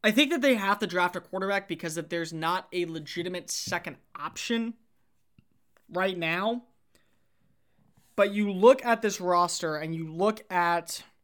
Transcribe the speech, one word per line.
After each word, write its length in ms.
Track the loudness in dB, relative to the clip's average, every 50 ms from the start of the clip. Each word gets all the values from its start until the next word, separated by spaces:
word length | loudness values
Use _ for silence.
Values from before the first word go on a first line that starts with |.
I 100 | 2 2
think 200 | 4 4 4 4
that 100 | 2 2
they 140 | 4 4 2
have 240 | 4 2 0 0 0
to 80 | -2 -4
draft 300 | 0 0 0 0 -2 -6
a 20 |
quarterback 480 | -12 -8 -8 -6 -2 -2 -2 -2 -2 -4
because 300 | -10 -8 -8 -8 -6 -6
if 100 | -8 -6
there's 240 | -6 -6 -6 -6
not 360 | -8 -4 -2 -2 -2 -2 -4 _
a 140 | -4 -4 -4
legitimate 640 | -4 -6 -10 -10 -10 -8 -6 -6 -6 -6 -8 -8 -8
second 480 | -8 -8 -6 -4 -6 -6 -6 -8 -14 -14 _ _ _
option 600 | -12 -12 -10 -10 -10 -4 -2 -2 -2 -2 -4 -8 _ _ _ _ _ _ _ _ _ _ _ _ _ _ _ _ _ _ _ _ _ _ _
right 280 | -4 0 0 0 0 0
now. 460 | -2 -2 0 0 0 -2 -2 -4 -6 _ _ _ _ _ _ _ _ _ _ _ _ _ _ _ _ _ _ _ _ _ _ _ _ _ _ _ _ _ _
But 160 | 2 2 2
you 180 | 4 0 0 0
look 360 | 2 8 8 8 8 8 4
at 160 | 0 0 2
this 180 | 2 -2 -2 -2
roster 560 | 0 2 4 4 4 2 0 -4 -4 -4 -4
and 180 | -4 -6 -6 -6
you 160 | -6 -6 -8
look 400 | -4 0 0 0 0 0 -8 _
at 540 | -2 0 2 2 2 0 -2 -6 -12 -12 -12 _ _ _